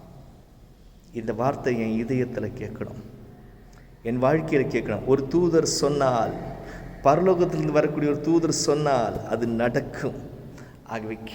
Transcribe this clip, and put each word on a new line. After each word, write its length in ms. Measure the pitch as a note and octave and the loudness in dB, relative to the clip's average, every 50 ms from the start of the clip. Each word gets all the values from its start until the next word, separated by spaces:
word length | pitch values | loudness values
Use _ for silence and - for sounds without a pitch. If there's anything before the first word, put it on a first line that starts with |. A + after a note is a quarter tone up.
| - - - - - - - - - - - - - - - - - - - - - - - | -20 -20 -20 -20 -20 -20 -20 -20 -20 -20 -20 -20 -20 -20 -20 -20 -20 -20 -20 -20 -20 -12 -10
இந்த 200 | A#2+ A2 A2+ A2 | -8 -6 -4 -2
வார்த்தை 460 | G#2 A#2+ C3+ C#3+ - - C3+ B2 A2+ | 0 0 -2 -2 -2 -2 -2 0 0
என் 260 | A2+ A2 A2 A2+ A#2 | 0 0 0 -2 -2
இதயத்துல 460 | A#2 C3+ B2+ B2 A#2+ - A2 G#2+ G#2 - - | 0 0 -2 -2 -2 -4 -6 -6 -6 -6 -8
கேட்கணும், 400 | G#2+ G2+ - - G#2 - - - - - - - - - - - - - - - - - - - - - - - - | -10 -10 -8 -10 -10 -10 -12 -14 -16 -18 -18 -20 -20 -20 -20 -20 -20 -20 -20 -20 -20 -20 -20 -20 -20 -20 -18 -10 -6
என் 200 | A2+ A#2+ B2 B2+ | -4 0 2 4
வாழ்க்கையில 420 | C3 D#3 D#3+ D#3 - D#3+ C#3 B2+ - | 4 4 2 2 2 2 2 2 2
கேட்கணும். 360 | - A#2+ - - G#2+ G2 - | 0 -2 -2 -2 -4 -2 2
ஒரு 220 | B2+ C3+ C#3 C3+ | 2 2 2 2
தூதர் 380 | - - E3+ F3+ E3+ D#3+ D#3+ D3+ | 2 2 2 4 4 4 4 2
சொன்னால், 680 | - - - - C#3 C#3+ C#3 C#3 C3 B2 A#2 G#2+ - - - - - - - - - - - - - - - - | 2 0 0 0 0 2 2 2 2 2 2 0 -2 -4 -6 -8 -10 -12 -12 -14 -14 -14 -14 -14 -14 -6 2 4
பரலோகத்திலிருந்து 680 | C3+ D3 E3 F3+ F#3+ F#3 E3+ F3+ E3 D#3+ D#3 D#3 D#3 | 4 6 6 6 4 4 4 4 2 2 0 0 2
வரக்கூடிய 400 | D3 D3+ D3+ D#3 D3+ D3+ D3 D3 | 4 4 4 2 2 0 0 0
ஒரு 100 | D3 C#3+ | 0 0
தூதர் 300 | - E3 E3 E3+ E3 D#3 | 2 2 2 4 4 2
சொன்னால் 760 | D3+ - - - C#3+ D3+ D3 D3 C#3 B2 A2+ G2+ F#2+ F#2+ - | 0 2 2 2 2 2 2 2 2 2 2 0 -2 -4 -4
அது 200 | - A2 A2+ A#2+ | -4 -2 -2 0
நடக்கும். 680 | A2+ A#2 A2+ A#2 B2 A#2+ A2+ - - - - - B2+ - - - - - - - - - - - - - - - | 0 0 0 0 0 0 -2 -4 -4 -6 -6 -6 -6 -6 -8 -12 -14 -16 -16 -16 -16 -16 -18 -18 -20 -20 -20 -12
ஆகவே 340 | - A2+ A2+ G#2+ G#2+ A2+ A2 A2 A2 | -10 -10 -8 -8 -8 -8 -10 -10 -8